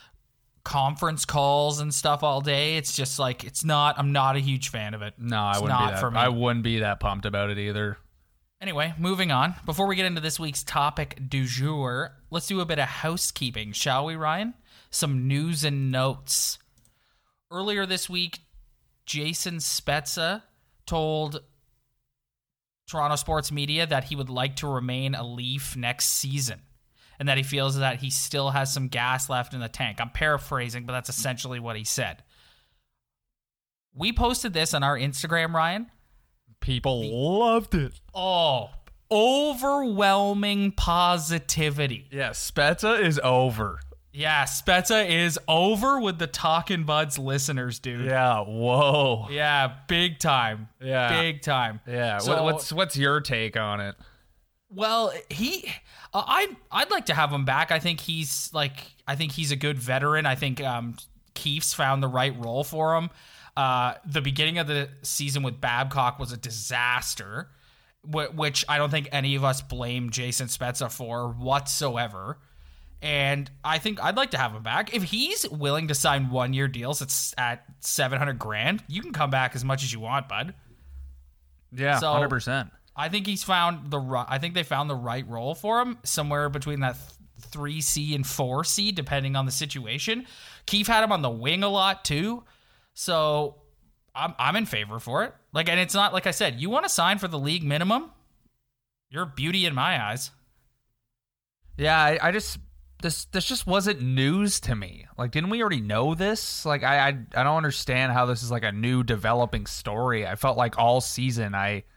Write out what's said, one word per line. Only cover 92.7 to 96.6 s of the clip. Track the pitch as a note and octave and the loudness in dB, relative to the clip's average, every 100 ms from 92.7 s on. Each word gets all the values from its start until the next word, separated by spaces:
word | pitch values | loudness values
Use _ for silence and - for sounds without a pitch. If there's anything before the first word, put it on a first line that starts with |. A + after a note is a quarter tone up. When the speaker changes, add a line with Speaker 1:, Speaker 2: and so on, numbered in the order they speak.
| _ _ | _ _
Speaker 1:
so | - - E3 D3+ D3+ C#3+ - _ _ _ _ _ | -8 0 2 4 2 0 -6 _ _ _ _ _
I'm, | C3 E3+ - | -6 -6 0
I'm | C3 G3+ | 2 2
in | A3 | 0
favor | G#2+ G#2 A2+ | -4 -4 -8
for | A#2 C#3+ | -4 -2
it. | A#3+ - _ | -2 -6 _
Like, | D#3 E3 | -2 0
and | F3 | 2
it's | F3+ | 2
not, | G3+ G3+ | 2 2
like | F3+ F#3+ | 2 0
I | |
said, | - F#3 A#2+ | 0 0 0